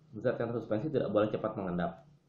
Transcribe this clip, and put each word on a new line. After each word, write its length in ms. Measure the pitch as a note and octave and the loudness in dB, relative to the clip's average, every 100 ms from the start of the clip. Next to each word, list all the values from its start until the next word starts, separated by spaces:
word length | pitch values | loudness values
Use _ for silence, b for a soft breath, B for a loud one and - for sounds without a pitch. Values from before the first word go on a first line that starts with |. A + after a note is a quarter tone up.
| - G#2+ | -16 -2
zat 240 | A#2+ A#2 | 0 0
yang 80 | A#2 A#2+ | -2 -2
tersuspensi 320 | - G#2+ D3+ | -2 -2 0
tidak 240 | C3 - | 0 2
boleh 160 | G#2 G#2 | 4 2
cepat 240 | F#2+ - | 2 -2
mengendap. 480 | G#2 F#2+ F2 E2+ - - - | -2 -2 0 -2 -4 -16 -20